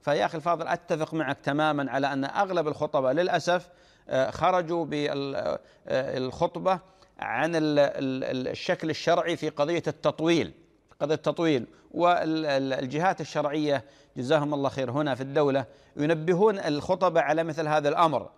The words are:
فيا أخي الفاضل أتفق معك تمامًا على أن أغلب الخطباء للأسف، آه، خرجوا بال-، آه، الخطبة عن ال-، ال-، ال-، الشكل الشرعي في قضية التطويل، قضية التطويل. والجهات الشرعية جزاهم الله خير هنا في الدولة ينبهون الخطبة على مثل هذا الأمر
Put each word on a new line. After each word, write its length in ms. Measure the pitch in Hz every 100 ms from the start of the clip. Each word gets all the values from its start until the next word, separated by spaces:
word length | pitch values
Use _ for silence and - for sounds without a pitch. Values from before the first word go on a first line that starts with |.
فيا 240 | - 151 202
أخي 120 | 165
الفاضل 300 | 160 165 165
أتفق 460 | 175 - 160 156
معك 260 | 160 135 139
تمامًا 520 | - 143 156 147 135
على 220 | 127 139
أن 120 | 139 135
أغلب 420 | - 202 175 151
الخطباء 460 | 143 147 151 131
للأسف، 560 | 143 185 170 170 180 170 - _ _ -
آه، 220 | 131 131
خرجوا 540 | - 165 185 160 170 151
بال-، 500 | 147 147 143 139 135
آه، 240 | - - - _ - 131 131 131
الخطبة 640 | 127 127 170 175 175 185 - _ _ -
عن 360 | 101 113 156 165
ال-، 240 | 156 147
ال-، 440 | 143 - 135 131
ال-، 240 | 131 131 127
الشكل 420 | - - 175 160
الشرعي 480 | 151 - 170 165 160
في 120 | 156
قضية 340 | - 147 170 156
التطويل، 680 | - 151 147 160 165 95 - _ _ _ _
قضية 160 | 147 156
التطويل. 520 | - 147 165 139 110 - _
والجهات 1300 | - 175 175 160 160 156 135 135 131 127 147 180 180
الشرعية 640 | 156 156 147 151 151 139 - - _ -
جزاهم 360 | 127 156 151
الله 160 | 147 139
خير 220 | 143 127
هنا 240 | 127 151 123
في 60 |
الدولة 440 | 135 147 143 135 - - _ -
ينبهون 600 | 147 165 156 175 214 196
الخطبة 640 | 165 147 139 185 180 165
على 220 | 143 160
مثل 240 | 165 151 151
هذا 220 | 156 143
الأمر 400 | 156 165 131 95